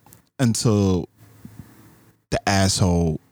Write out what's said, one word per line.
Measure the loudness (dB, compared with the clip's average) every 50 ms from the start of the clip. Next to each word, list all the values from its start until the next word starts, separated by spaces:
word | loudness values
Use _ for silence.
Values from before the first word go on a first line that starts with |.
| _ _ -20 -20 _ _ _ -2
until | -2 0 0 0 0 0 2 2 2 2 0 -2 -4 -8 _ _ -20 -20 -20 -20 -20 -20 -20 -20 -20 -20 -20 -20 -20 -20 _ _ _ _ _ _ _ -10
the | -8 -6 -2 0
asshole | 0 2 2 2 2 2 0 2 2 2 0 -2 -4 -6 _ _